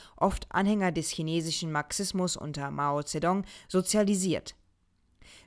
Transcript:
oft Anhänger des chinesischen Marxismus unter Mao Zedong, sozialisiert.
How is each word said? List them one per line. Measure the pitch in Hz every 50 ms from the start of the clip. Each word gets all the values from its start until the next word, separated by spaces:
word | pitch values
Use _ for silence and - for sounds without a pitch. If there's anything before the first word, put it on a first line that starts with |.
| - - -
oft | - - 196 - - - -
Anhänger | - 180 196 202 214 208 190 180
des | 156 165 156 -
chinesischen | - - 160 160 160 170 160 165 156 - 170 160
Marxismus | 151 147 147 - - - 196 185 - 190 180 175 -
unter | - - 151 143 143 139 139
Mao | 147 143 143 143 147 147
Zedong, | 147 - - 156 156 170 185 202 190 - - - - -
sozialisiert. | - 185 185 - - 214 208 196 208 185 185 190 151 90 - - - _ _ _ _ _ _ _ _ _ _ _ _ _ - - - - -